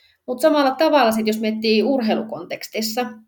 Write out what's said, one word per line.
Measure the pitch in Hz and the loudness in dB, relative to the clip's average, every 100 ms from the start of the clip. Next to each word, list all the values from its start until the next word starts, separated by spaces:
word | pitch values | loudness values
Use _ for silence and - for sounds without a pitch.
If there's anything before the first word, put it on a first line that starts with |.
| _ _ - | _ _ -10
Mut | 254 | 0
samalla | 311 294 269 | 2 4 2
tavalla | 262 320 294 233 | 2 2 4 4
sit, | 220 214 | 2 -2
jos | 214 | -2
miettii | 220 220 226 220 | -4 -2 0 2
urheilukontekstissa | 214 269 220 170 - 143 180 - - 208 220 247 233 - | 2 0 0 -2 -4 -10 -10 -12 -10 -8 -6 -6 -6 -10